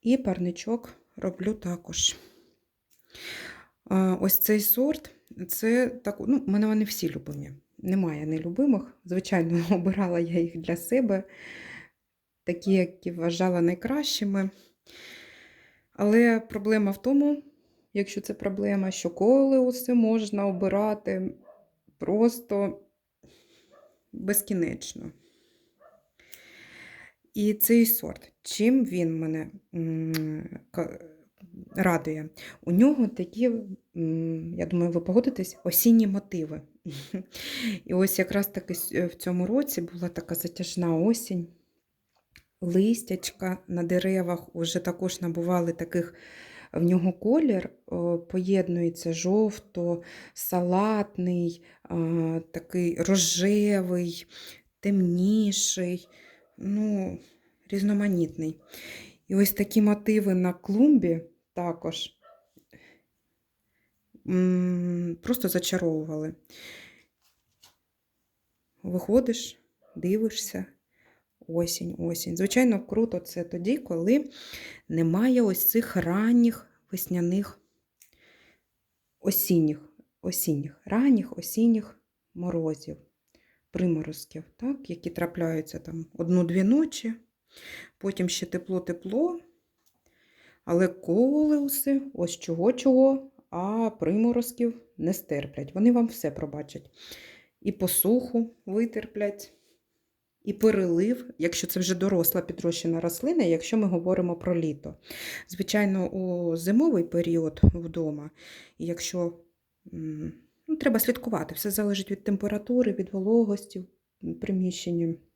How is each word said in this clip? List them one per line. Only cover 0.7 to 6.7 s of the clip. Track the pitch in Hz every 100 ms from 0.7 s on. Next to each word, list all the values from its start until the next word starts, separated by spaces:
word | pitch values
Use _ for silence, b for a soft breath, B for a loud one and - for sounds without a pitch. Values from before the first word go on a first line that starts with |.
| 233 - - _ -
роблю | - 180 185
також. | 220 180 175 - 165 - - b b b b _ _ _ B B B B B B B B B
А, | - 190 190 185
ось | 190 -
цей | - 214
сорт, | 208 - 269 311 - - _ - 175
це | - 220 240 247
так, | 247 - 202
ну, | - 269
в | 277
мене | 202
вони | 214